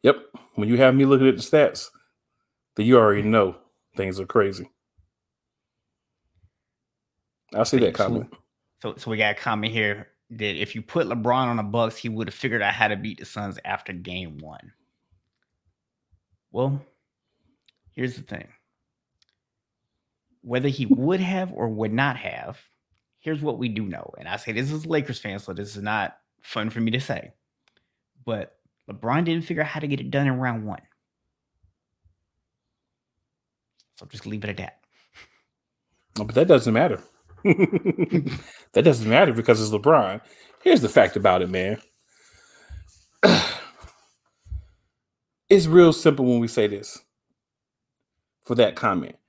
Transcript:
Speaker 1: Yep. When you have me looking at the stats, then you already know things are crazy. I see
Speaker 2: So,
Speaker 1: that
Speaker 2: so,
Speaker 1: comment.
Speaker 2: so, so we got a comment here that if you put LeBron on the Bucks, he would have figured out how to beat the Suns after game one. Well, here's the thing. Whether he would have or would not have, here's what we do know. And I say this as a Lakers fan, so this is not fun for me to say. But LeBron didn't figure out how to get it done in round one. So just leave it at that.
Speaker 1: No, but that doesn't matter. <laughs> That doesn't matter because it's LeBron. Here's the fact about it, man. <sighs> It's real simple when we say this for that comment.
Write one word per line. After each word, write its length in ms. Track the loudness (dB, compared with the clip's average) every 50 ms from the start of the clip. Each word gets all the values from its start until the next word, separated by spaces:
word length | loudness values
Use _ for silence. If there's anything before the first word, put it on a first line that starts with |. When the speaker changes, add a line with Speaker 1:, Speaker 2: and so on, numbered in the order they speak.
Speaker 1:
Yep. 160 | 6 4 4 4 -4 -20 -20 -20 -20 _ _
When 140 | -4 0 0
you 80 | 4
have 180 | 6 6 6 6
me 100 | 6 6
looking 220 | 6 6 6 6
at 80 | 4 4
the 80 | 2 -2
stats, 460 | 0 2 4 4 2 0 -6 -14 -14 _ _ _ _ _ _ _ _ _ _ _ _ _ _ _ _ _
then 100 | -2 4
you 120 | 6 8
already 240 | 8 8 6 4 2 0
know 320 | 2 4 4 2 2 -2 -10 _ _ _ _ _ _ _
things 240 | -6 -6 -6 -6 -8
are 60 | -10
crazy. 440 | 0 0 0 0 0 -2 -8 -14 _ _ _ _ _ _ _ _ _ _ _ _ _ _ _ _ _ _ _ _ _ _ _ _ _ _ _ _ _ _ _ _ _ _ _ _ _ _ _ _ _ _ _ _ _ _ _ _ _ _ _ _ _ _ _ _ _ -2
I 100 | -2 0
see 140 | 2 2
Speaker 2:
So, 80 | 2 2
Speaker 1:
that 120 | 2 2
Speaker 2:
so, 60 | 0 -2
Speaker 1:
comment. 300 | -2 -2 -4 -6 -10 -18 _ _ _ _ _ _ _ _ _
Speaker 2:
so, 140 | -12 -12 -12
so 140 | -10 -8 -8
we 60 | -2
got 140 | 0 0 -2
a 80 | -2 -4
comment 340 | -4 -4 -4 -4 -4 -4 -4
here 340 | -2 -2 -2 -4 -6 -12 _ _ _ _ _
that 280 | -12 -8 -8 -8 -6 -8
if 120 | -10 -10 -10
you 60 | -14
put 260 | -14 -6 -4 -4 -4
LeBron 400 | -4 -4 -4 -2 0 0 0 0
on 100 | -2 -4
the 60 | -4 -6
Bucks, 340 | -4 -2 -2 -2 -2 -4
he 120 | -10 -10 -10
would 180 | -8 -8 -10
have 60 | -10 -10
figured 280 | -8 -6 -6 -4 -2
out 120 | -2 -2 0
how 140 | 0 0
to 80 | 0 0
beat 240 | -4 -8 -12 -12 -14
the 60 | -18
Suns 340 | -14 -12 -10 -10 -10 -12 -12 -10
after 280 | -10 -10 -10 -10 -14 -14
game 440 | -14 -12 -12 -10 -10 -12 -12 -16 -18
one. 320 | -20 -20 -20 -20 -20 -20 _ _ _ _ _ _ _ _ _ _ _ _ _ _ _ _ _ _ _ _ _ _ _ _ _ _ _ _ _ _ _ _ _ _ _ _
Well, 300 | -6 -4 -4 -2 -4 -6 -10 _ _ _ _ _ _ _ _ _ _ _ _ _ _ _ _ _ _ _ _ _
here's 240 | _ -8 -8 -8 -8
the 80 | -12 -16
thing. 240 | -16 -16 -16 -16 _ _ _ _ _ _ _ _ _ _ _ _ _ _ _ _ _ _ _ _ _ _ _ _ _ _ _ _ _ _ _ _ _ _ _ _ _ _ _
Whether 260 | _ -6 -4 -2 -2
he 180 | -2 -2 -2 2
would 320 | 2 2 2 4 -2 0 0
have 320 | -2 -2 -4 -4 -6 -6 -6
or 160 | -6 -6 -6
would 240 | -4 -4 -4 -2 0
not 240 | 0 0 0 -2
have, 420 | -6 -10 -10 -10 -10 -12 -14 -16 -18 _ _ _ _ _ _ _ _ _ _ _ _
here's 220 | _ -6 -6 -4
what 160 | -4 -6 -4
we 120 | -4 -6 -4
do 140 | -4 -6 -6
know. 280 | -8 -8 -10 -12 -16 -18
And 100 | -16 -12
I 100 | -10 -10
say 140 | -10 -8 -6
this 200 | -6 -4 -4 -4
as 140 | -6 -8 -6
a 40 | -2
Lakers 300 | -2 -2 -2 -4 -10 -10
fan, 200 | -10 -10 -10 -10
so 140 | -12 -12 -12
this 220 | -12 -12 -12 -12
is 60 | -10 -6
not 340 | -4 -4 -4 -4 -6 -10 _ _ _ _ _
fun 280 | _ -12 -8 -6 -6 -6
for 120 | -4 -4
me 100 | -4 -2
to 80 | -2 -4
say. 320 | -6 -6 -10 -10 -10 -18 _ _ _ _ _ _ _ _ _ _ _ _ _ _ _ _ _ _ _
But 320 | -8 -8 -8 -8 -12 _ _ _ _ _ _ _ -18
LeBron 360 | -16 -10 -6 -2 -2 -2 0
didn't 200 | -2 -2 -4 -4
figure 180 | -6 -6 -6 -6
out 60 | -6
how 100 | -6 -8
to 80 | -6
get 120 | -6 -6 -6
it 120 | -6 -4
done 160 | -2 0 0
in 100 | 0 -2
round 280 | -2 -4 -4 -4 -6 -8
one. 160 | -10 -12 -12 _ _ _ _ _ _ _ _ _ _ _ _ _ _ _ _ _ _ _ _ _ _ _ _ _ _ _ _ _ _ _ _ _ _ _ _ _ _ _ _ _ _ _ _ _ _ _ _ _ _ _ _ _ _ _ _ _ _ _ _ _ _ _
So 80 | -20 -20
just 180 | -20 -20 -16 -12
leave 180 | -10 -10 -8 -8
it 60 | -8
at 60 | -8
that. 220 | -8 -10 -14 -14 _ _ _ _ _ _ _ _ -20 -20 _ _ _ _ _ _ _ _ _ _ _ _ _ _ _ _ _ _
Speaker 1:
No, 80 | -10 -8
but 100 | -2 0
that 120 | 2 6
doesn't 260 | 6 6 4 4 2 0
matter. 280 | 2 0 0 -2 -6 -12 _ _ _ _ _ -20 -4 0
<laughs> 880 | 2 4 4 2 0 0 -2 -2 -2 -2 -2 -4 -2 -2 -4 -2 -4 -10 -10 -14 -18 -20 -20 -20 _ 0
That 100 | 4 4
doesn't 260 | 4 2 2 0 2
matter 220 | 4 6 6 4
because 300 | 2 0 2 2 2 2
it's 100 | 2 -2
LeBron. 480 | -4 0 2 4 4 4 2 0 -6 -10 _ _ -20 -20 -20 _ _ _
Here's 200 | 2 4 4 4
the 80 | 4 4
fact 260 | 6 6 6 6 2
about 260 | 0 2 2 2 2
it, 80 | 0 -2
man. 300 | -4 -4 -4 -4 -6 -8 -10 _ _ _ _ _ _ _ _ -20 -20 _ _ _ _ -20 -20 _ -20 -20 -20 -20 -20 _ _ _ _ _ 4
<sighs> 60 | 4 4 4 0 -4 -8 -12 -16 -18 -20 -20 -20 -20 _ _ _ _ _ _ _ _ _ _ _ -14 -14 -14 -14 _ _ _ _ _ _ _ _ _ _ _ _ _ _ _ _
It's 200 | _ 4 4 6
real 260 | 8 8 10 10 10 6
simple 320 | 6 4 4 4 4 2
when 140 | 2 2 2
we 80 | 0
say 200 | 0 0 0 0
this 320 | 0 -2 -6 -10 -14 -16 -16 _ _ _ _ _ _ _ _ _ _ _ _ _ _ _ _ _ _ _ _ _ _ _ _ _ _ _ _ _
for 120 | -4 2
that 200 | 2 2 2 2
comment. 400 | -2 -2 0 0 -2 -4 -8 -16 _ _